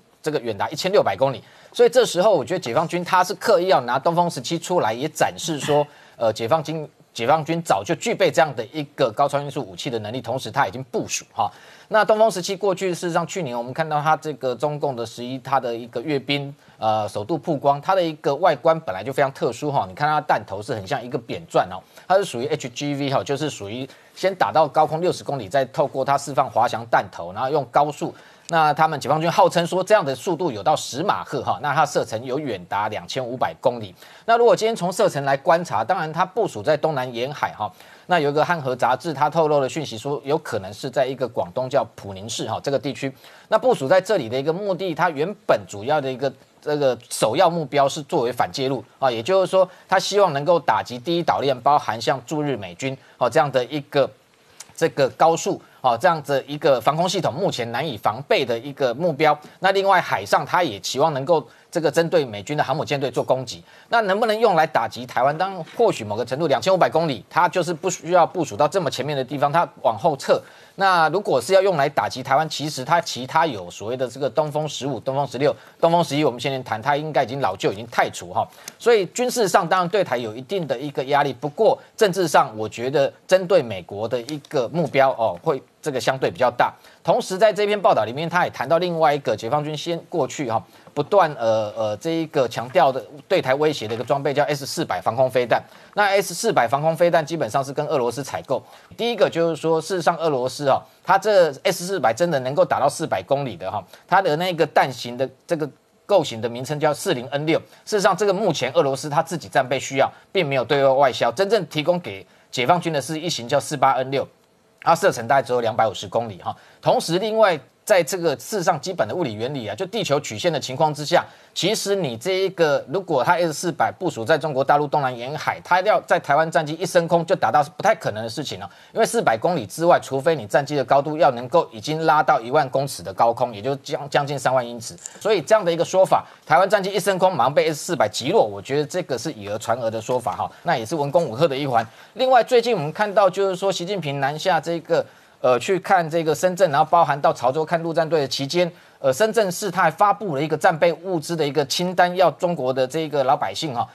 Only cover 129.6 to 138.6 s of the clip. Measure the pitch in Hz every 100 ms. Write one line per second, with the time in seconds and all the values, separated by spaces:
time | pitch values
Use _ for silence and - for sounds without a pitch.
129.6 | 101 - 170 147 - 135 156 156 104 156
130.6 | 139 147 123 143 147 151 170 120 - 170
131.6 | - 113 147 156 160 151 151 143 170 151
132.6 | 131 135 139 - 92 95 117 113 123 104
133.6 | 117 135 - 147 139 147 143 139 131 131
134.6 | 120 120 - 170 - - 202 202 143 214
135.6 | 175 170 156 185 180 135 - - - 160
136.6 | 190 208 190 196 190 185 185 156 123 160
137.6 | 160 147 - 151 107 - 123 208 113 101